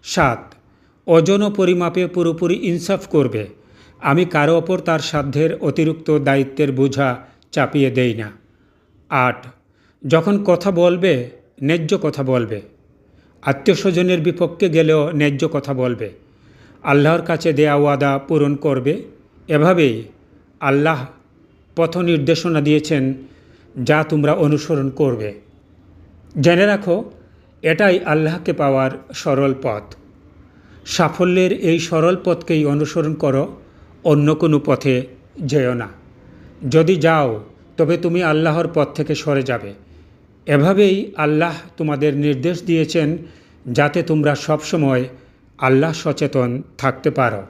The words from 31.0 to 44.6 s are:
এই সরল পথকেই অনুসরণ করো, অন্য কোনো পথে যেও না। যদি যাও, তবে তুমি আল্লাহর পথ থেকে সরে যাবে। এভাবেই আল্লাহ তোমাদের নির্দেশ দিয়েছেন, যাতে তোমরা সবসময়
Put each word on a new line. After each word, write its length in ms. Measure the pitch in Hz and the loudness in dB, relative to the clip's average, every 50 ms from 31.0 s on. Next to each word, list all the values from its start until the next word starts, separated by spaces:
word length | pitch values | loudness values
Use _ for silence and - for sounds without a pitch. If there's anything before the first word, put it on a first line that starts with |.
| 170 151 165 - 185 180 180 185 180 185 196 | 0 0 2 0 0 2 2 2 2 2 0
এই 260 | 269 - 170 165 170 | 0 0 0 0 0
সরল 380 | 165 - 175 160 160 170 185 175 - | 0 -2 -2 0 2 2 0 0 -2
পথকেই 420 | 185 170 165 160 - 170 156 151 | -2 -4 -4 -2 -2 0 0 0
অনুসরণ 480 | 147 143 147 151 147 - 175 156 151 160 | 0 0 0 -2 -2 -2 -4 -4 -4 -4
করো, 440 | 151 - 147 131 135 143 - - - - - - - - - - - - | -2 -2 0 0 0 -2 -4 -8 -18 -20 -20 -20 -20 -20 -20 -20 -6 2
অন্য 320 | 175 151 147 147 147 156 | 2 4 4 4 2 2
কোনো 240 | 156 170 165 151 147 143 | 2 2 2 2 2 2
পথে 420 | - 139 127 - 143 131 123 131 - - - _ - _ - | 0 0 0 2 0 0 0 -2 -6 -14 -20 _ -20 _ -10
যেও 340 | 180 135 139 147 131 123 127 | -6 -2 0 0 0 0 -2
না। 140 | 123 113 98 92 - - - - - - - - - - - - - - 127 | -4 -6 -10 -14 -20 -20 -20 -20 -20 -20 -20 -20 -20 -20 -20 -20 -12 -8 0
যদি 260 | 120 156 165 160 190 | 2 2 4 4 2
যাও, 480 | 170 139 160 165 156 147 127 110 107 107 - - _ - - - - | 2 2 2 2 2 2 0 -2 -6 -10 -16 -20 _ -20 -20 -4 -2
তবে 200 | 165 147 170 170 | 0 0 0 -2
তুমি 260 | 175 175 165 175 180 | -2 -2 -2 0 0
আল্লাহর 440 | 165 151 156 160 165 151 165 170 160 165 | 0 0 2 2 0 0 0 -2 -2 0
পথ 200 | 160 147 139 - | -2 -2 -2 -2
থেকে 220 | - 151 - 156 | -8 -4 -4 -4
সরে 280 | - - 151 143 139 131 | -4 -2 -2 -2 -2 0
যাবে। 300 | 123 127 117 107 101 101 - - _ - - - - _ _ _ _ _ _ _ | -2 -4 -6 -6 -12 -18 -18 -20 _ -20 -20 -20 -20 _ _ _ _ _ _ _
এভাবেই 640 | - 147 143 143 175 196 190 208 196 185 196 226 - - - | 0 2 4 4 4 4 4 4 4 4 0 -2 -8 -6 -4
আল্লাহ 360 | 151 147 151 151 165 170 156 - - - - - | -2 0 2 0 0 -2 -4 -10 -14 -20 -10 -6
তোমাদের 400 | 165 151 147 139 143 151 139 139 | -4 -4 -2 0 0 0 0 0
নির্দেশ 460 | 147 147 143 131 127 170 180 170 - | 0 0 -2 0 -2 -4 -4 -4 -2
দিয়েছেন, 540 | - 170 160 160 156 - 175 156 147 160 170 - - - - _ _ - - _ 127 | 0 0 0 0 0 0 0 0 0 -2 -4 -8 -14 -20 -20 _ _ -20 -20 _ -6
যাতে 320 | 120 139 143 147 147 180 160 | 0 0 0 2 2 -2 -2
তোমরা 320 | - 160 156 147 147 143 | 0 0 0 2 0 0
সবসময় 720 | 135 - - 156 151 | -2 -2 -2 -4 -4